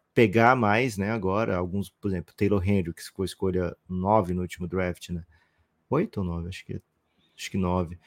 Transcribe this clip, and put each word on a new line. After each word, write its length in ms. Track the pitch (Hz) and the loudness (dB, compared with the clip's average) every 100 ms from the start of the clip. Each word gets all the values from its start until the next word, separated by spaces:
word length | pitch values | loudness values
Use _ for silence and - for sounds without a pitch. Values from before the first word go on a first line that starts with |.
| _ | _
pegar 440 | - 113 107 117 127 | 4 4 6 6 6
mais, 400 | 104 107 131 98 | 4 2 0 -2
né, 140 | 98 | -2
agora. 440 | 113 95 101 113 90 | -2 -2 -2 0 -2
Alguns, 340 | 90 101 95 | -2 -4 -8
por 200 | - 104 | -8 -4
exemplo, 240 | 90 80 - | -4 -6 -2
Taylor 320 | 101 101 90 | 2 2 2
Hendricks, 420 | 101 85 - - | 0 0 -8 -12
que 60 | - | -6
foi 120 | 92 | -6
escolha 500 | - 95 92 87 - - | -4 -2 -2 -2 -6 -8
nove 460 | 92 95 110 90 | -4 2 4 2
no 80 | 90 | -2
último 260 | 90 - 87 | -6 -8 -6
draft, 420 | 92 90 85 - | -2 -2 -4 -8
né? 120 | 87 - _ _ _ _ _ _ | -10 -10 _ _ _ _ _ _
Oito 300 | 143 220 - | -2 -2 -4
ou 80 | 90 | -6
nove? 240 | 85 85 | -6 -8
Acho 160 | 95 - | -12 -12
que, 160 | 101 - _ _ _ _ - | -14 -14 _ _ _ _ -18
acho 140 | - | -8
que 60 | 98 | -2
nove. 420 | 90 90 82 87 | 0 0 -2 -8